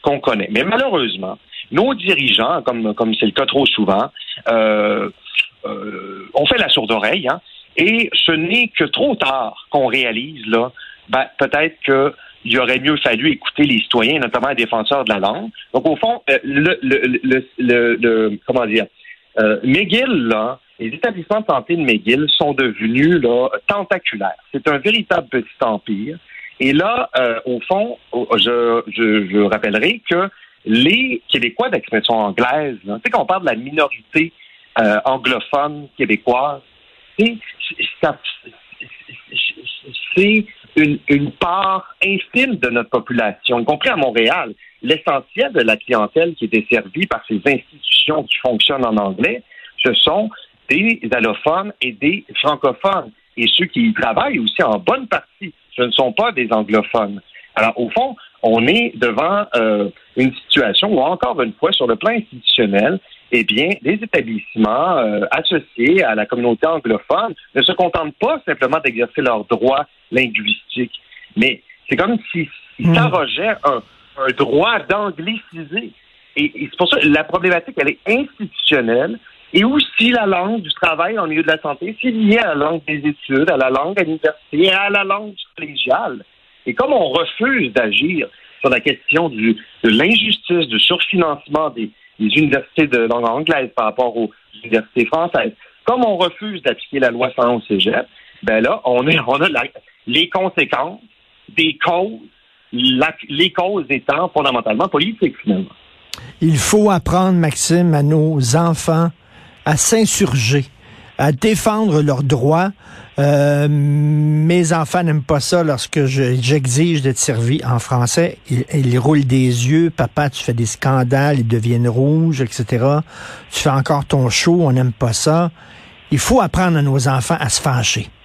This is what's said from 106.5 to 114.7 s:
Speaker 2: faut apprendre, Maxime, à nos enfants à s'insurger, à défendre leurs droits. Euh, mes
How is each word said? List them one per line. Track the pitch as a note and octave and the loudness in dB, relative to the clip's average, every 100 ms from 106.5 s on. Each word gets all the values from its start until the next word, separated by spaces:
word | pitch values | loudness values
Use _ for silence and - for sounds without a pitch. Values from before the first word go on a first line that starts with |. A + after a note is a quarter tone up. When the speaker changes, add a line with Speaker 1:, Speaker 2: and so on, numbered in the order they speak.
| D3 | 2
Speaker 2:
faut | - G#3 G#3 | 4 4 4
apprendre, | F3+ - F3+ F#3 F3+ | 2 2 2 4 4
Maxime, | D#3+ - - E3+ F3 | 2 0 0 2 4
à | D3+ | 4
nos | C#3+ D#3 D#3 D3+ B2 D3+ | 4 2 2 0 2 2
enfants | E3+ D#3+ - E3 E3+ - _ - - - | 2 0 0 2 0 -2 _ -20 -20 -8
à | - D3+ | -2 0
s'insurger, | - A3+ G#3+ - G3+ C3 A2 C#3+ C3 - - - - - | 2 2 2 2 0 2 2 0 -2 -12 -20 -20 -18 -2
à | C#3 | -2
défendre | C3+ A3 G#3+ A3+ G#3+ A3 D3+ | 2 2 2 0 2 2 2
leurs | D3 C3 | 2 0
droits. | C#3 C#3 C3 D#3+ F#3+ - - - - - | 0 2 2 2 0 -4 -20 -20 -10 0
Euh, | C#3+ C#3+ C#3+ C#3+ D3 | 2 4 4 2 2
mes | D3 C#3+ D3 D3 D3+ D3+ D3+ D#3+ F3+ D#3+ | 2 2 2 2 2 2 2 4 4 2